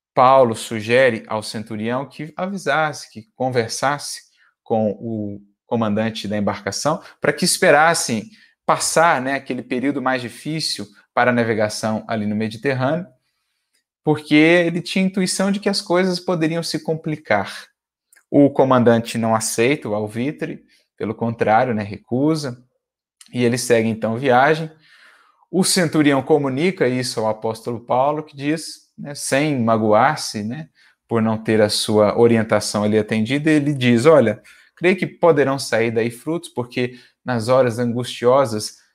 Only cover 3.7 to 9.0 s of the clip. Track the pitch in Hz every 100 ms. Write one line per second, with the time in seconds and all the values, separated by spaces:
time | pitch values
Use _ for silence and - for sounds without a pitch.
3.7 | - 135 143 - - - _ _ _ -
4.7 | 113 107 101 117 110 104 101 - _ -
5.7 | 120 113 104 113 110 101 104 101 101 -
6.7 | - 143 170 - - - 151 180 - 185
7.7 | 147 160 165 - 113 101 - _ _ -
8.7 | 151 - -